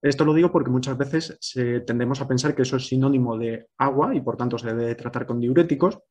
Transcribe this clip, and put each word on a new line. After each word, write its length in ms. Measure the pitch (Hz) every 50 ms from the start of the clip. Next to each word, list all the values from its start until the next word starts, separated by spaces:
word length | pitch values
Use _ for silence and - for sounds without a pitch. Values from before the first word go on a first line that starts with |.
Esto 240 | - 143 139 135 156
lo 80 | 151 151
digo 200 | 160 170 175 175
porque 180 | 170 143 123
muchas 260 | 123 127 127 139 131
veces 400 | 123 139 135 156 160 160 - - _
se, 400 | - - - 131 123 120 120 120
tendemos 400 | 120 - 120 120 120 120 127 135
a 80 | 139 135
pensar 260 | 131 127 135 151 139
que 80 | - 131
eso 140 | 127 -
es 100 | 127 127
sinónimo 500 | - 135 131 131 135 139 131 127 120 113
de 300 | 110 117 117 113 - - _ _ _
agua 360 | 139 139 131 135 156 247 269
y 60 | 170
por 160 | - - 110
tanto 220 | - 123 123 123 113
se 100 | 110 117
debe 260 | 113 117 117 117 120
tratar 320 | 120 - 120 123 123 120
con 140 | - 120 120
diuréticos 580 | 120 120 131 160 170 170 151 135 - 190 202 - _ _